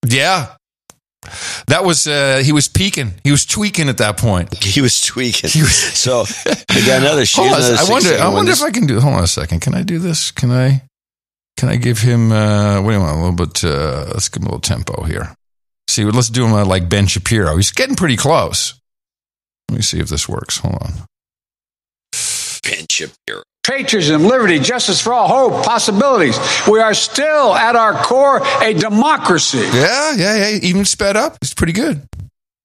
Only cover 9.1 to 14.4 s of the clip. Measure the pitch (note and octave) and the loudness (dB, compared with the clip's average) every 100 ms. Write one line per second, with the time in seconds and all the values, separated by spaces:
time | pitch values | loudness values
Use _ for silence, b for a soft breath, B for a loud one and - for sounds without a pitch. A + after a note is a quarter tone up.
9.1 | F#2+ E2+ - E2 E2 C3+ F3+ F3+ E3+ F3+ | 2 0 -2 -4 -4 -2 -2 -2 -4 -2
10.1 | D#3 - - B2 B2 B2+ C3+ - _ _ | -4 -4 -2 0 2 2 2 -2 _ _
11.1 | _ _ _ _ - - - A#2+ A2+ A2+ | _ _ _ _ -4 -2 0 0 2 2
12.1 | A#2+ A2+ G#2+ G#2+ G#2 G#2 G2+ G2+ G#2+ E2+ | 4 2 2 2 2 2 0 0 0 0
13.1 | D2+ F2 F2+ E2+ - F2 C#2+ D2+ C2+ D2 | 0 -2 0 -2 -2 -2 -2 -2 -4 -6
14.1 | - - - | -6 -6 -6